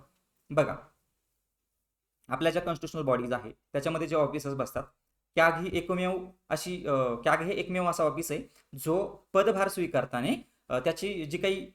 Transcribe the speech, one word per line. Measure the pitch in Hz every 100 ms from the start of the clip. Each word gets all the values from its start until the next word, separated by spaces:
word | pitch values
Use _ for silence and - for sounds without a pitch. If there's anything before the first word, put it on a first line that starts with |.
| - _ _ _ _
बघा | 147 139 87 - _ _ _ _ _ _ _ _ _ _ _ _ _ -
आपल्या | 131 165
ज्या | 165
कॉन्स्टिट्युशनल | 175 160 156 165 143
बॉडीज | 123 123
आहे | 120 110
त्याच्यामध्ये | - _ 143 143 160 160
जे | 156
ऑफिसर्स | 143 147 139 135
बसतात, | 127 123 123 _ _ _ _ -
कॅग | 165
ही | 160 180 175
एकमेव | 165 180 180 185 180 - _
अशी, | 156 180 180 170
अ, | 135 127 117
कॅग | 156 156
हे | 165
एकमेव | - 180 180 175
असा | 165
ऑफिस | 156 143 165
आहे | 147 - _ _ 139
जो | 156 175 208 - _
पदभार | 190 202 190 190
स्वीकारताना, | 190 170 135 123 123 139 240 - _ _
अ, | 127
त्याची | 131 160 196 190 156
जी | 175
काही | 190 196 -